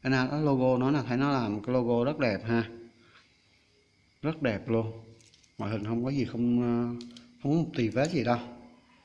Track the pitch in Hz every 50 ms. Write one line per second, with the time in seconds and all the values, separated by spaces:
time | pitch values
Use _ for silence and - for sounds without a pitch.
0 | - 131 135 131 127 135 143 151 156 147 139 127 127 127 127 120 127 139 147 147
1 | 123 113 120 127 139 143 139 131 117 104 104 104 101 123 123 127 123 117 120 120
2 | 120 135 151 - 139 117 101 95 104 110 117 117 113 - - - - - _ _
3 | _ - _ - _ _ _ _ _ _ _ _ _ _ _ _ _ _ _ _
4 | _ _ _ _ - 147 160 160 147 123 107 95 - - 113 113 107 110 - -
5 | - - - - - - _ _ _ _ _ - 104 101 110 104 104 107 117 117
6 | 120 131 139 139 120 - - 117 120 120 120 120 120 120 120 120 120 120 120 120
7 | - - - - - - - - - 139 151 165 160 170 - - 120 107 101 123
8 | 139 160 185 147 110 120 120 120 - - - - - - - - _ _ _ _